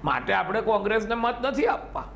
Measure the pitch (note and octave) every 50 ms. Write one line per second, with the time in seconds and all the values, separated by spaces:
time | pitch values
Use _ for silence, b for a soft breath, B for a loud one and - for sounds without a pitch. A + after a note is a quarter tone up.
0 | - D3+ C3 B2+ - - G3 F#3+ F#3 - G3 A3 G#3+ A3 A3 G3+ G3 G#3 G#3+ A3
1 | G#3+ G#3 A#3 A#3 A3+ A#3 A#3 A#3 A#3+ C4 C4+ - D4+ A#4 G#4 - - - - -
2 | B2+ - -